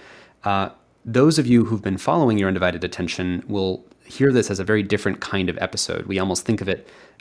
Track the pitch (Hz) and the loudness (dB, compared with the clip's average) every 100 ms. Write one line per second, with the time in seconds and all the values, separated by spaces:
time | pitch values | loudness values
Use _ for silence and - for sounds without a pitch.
0 | - - - _ 101 98 95 - _ _ | -20 -20 -20 _ -4 -2 -2 -8 _ _
1 | 117 120 151 156 123 120 107 110 98 95 | -2 4 4 4 4 4 4 0 -2 -2
2 | - 165 135 107 98 92 90 87 87 - | 0 2 2 2 2 2 0 0 -4 -4
3 | 87 - 90 90 - 98 95 92 - _ | -6 -4 -4 -4 -4 -2 -2 -4 -10 _
4 | - - 139 123 104 95 95 107 95 104 | -16 0 4 4 2 -2 0 0 2 0
5 | 101 - - 98 90 87 92 - - 85 | -2 -4 -4 -2 -2 -2 -4 -4 -6 -6
6 | 87 95 95 90 - 110 98 90 - - | -4 -2 -2 -2 -2 -2 -2 -6 -8 -20
7 | - _ | -20 _